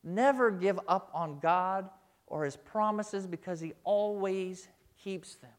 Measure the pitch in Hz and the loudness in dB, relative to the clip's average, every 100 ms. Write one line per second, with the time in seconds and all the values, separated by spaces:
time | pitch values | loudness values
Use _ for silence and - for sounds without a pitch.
0 | 160 185 262 262 240 190 190 185 - 185 | -4 2 4 6 2 4 0 0 2 0
1 | - 160 165 143 165 180 185 190 190 - | 0 -6 -4 0 2 4 2 -2 -4 -16
2 | _ _ _ 151 147 139 - 214 214 208 | _ _ _ -4 -4 -4 -6 0 2 0
3 | 208 196 190 170 - 170 160 - - 202 | -4 -6 -6 -8 -6 -6 -6 -8 0 0
4 | 208 208 196 190 185 180 - _ _ _ | 0 -2 -2 -2 -4 -8 -16 _ _ _
5 | 196 185 - - 123 | -8 -8 -10 -20 -20